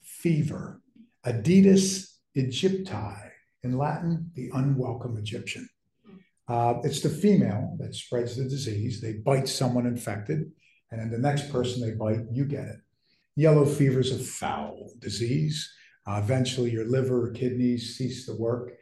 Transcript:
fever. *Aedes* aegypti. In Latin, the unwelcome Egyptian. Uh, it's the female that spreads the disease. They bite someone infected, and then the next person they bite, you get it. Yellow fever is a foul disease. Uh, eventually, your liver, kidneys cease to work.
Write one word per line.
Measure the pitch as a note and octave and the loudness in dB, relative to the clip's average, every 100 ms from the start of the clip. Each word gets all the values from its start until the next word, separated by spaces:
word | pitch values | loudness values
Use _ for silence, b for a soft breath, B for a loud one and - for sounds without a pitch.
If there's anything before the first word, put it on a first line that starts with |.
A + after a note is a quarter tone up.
fever. | - - E3+ D3+ - - - - _ - - _ B2 | -20 -4 2 2 2 -4 -8 -14 _ -20 -20 _ -4
*Aedes* | A2+ B2 F#3+ G3 F#3+ - - - _ _ C#3+ | 0 6 8 10 8 6 -2 -8 _ _ -2
aegypti. | B2 - F#3+ F#3+ F#3+ G#2+ G#2 G#2 - - _ _ | -2 0 0 0 -4 -6 -6 -8 -14 -20 _ _
In | B2 B2+ | -4 0
Latin, | D3 - E3+ E3 - | 0 -2 -2 -2 -4
the | - B2 | -10 -6
unwelcome | C3 C#3 B2+ A#2+ A#2 B2 A2 | 0 2 2 -2 -6 -6 -6
Egyptian. | G#2 - - - - _ _ _ B B B _ - | -6 -8 -8 -12 -14 _ _ _ B B B _ -4
Uh, | A#2+ A#2 B2 | 0 2 0
it's | D3 - | -2 -2
the | D#3 | -2
female | - G#3 F#3 A#2+ G#2+ D#3 D3 | 2 6 6 4 0 -4 -6
that | B2 | -8
spreads | - - B2 A#2 A2+ | -12 -6 -4 -4 -4
the | |
disease. | C3 C#3 A2 G#2 A2+ - | -4 -4 -4 -4 -4 -6
They | A2 | -8
bite | G#2+ C3+ C3+ C3 | -4 2 2 0
someone | - B2+ B2 | 0 0 2
infected, | A#2+ A#2 - G#2 G#2 D#3 - b b b _ | 0 -2 -4 -6 -4 -4 -4 b b b _
and | A2+ | -8
then | A2+ | -6
the | A#2 | 0
next | C#3+ C#3+ - | 0 0 -2
person | B2 A#2+ B2 | -2 -2 -2
they | A2+ | -4
bite, | G#2 A2 A2 - | -2 -2 -2 -2
you | A#2+ C#3+ | -2 -2
get | - - | -4 -8
it. | - _ _ _ _ _ - | -14 _ _ _ _ _ 2
Yellow | D#3 D3 C#3 | 6 8 6
fever | - C3+ B2+ | 4 4 4
is | B2 | 2
a | - | -2
foul | - - D#2 D2 C#2+ - - - | -6 -6 -6 -6 -8 -12 -18 -14
disease. | G#2 G#2 A#2 C#3+ D3+ - - b b b - | -10 -4 -2 0 0 -4 -8 b b b -6
Uh, | G#2 | -2
eventually, | G2+ C3 B2+ - A#2+ | 0 2 0 0 -2
your | A2 A2+ | -2 0
liver, | C3 B2 B2 A2+ | 0 2 0 0
kidneys | - B2+ B2 B2 A#2+ - - | -2 -2 2 0 0 -4 -6
cease | B2+ - | -6 -6
to | - | -10
work. | G#2+ A2+ B2 - b | -4 -2 -2 -6 b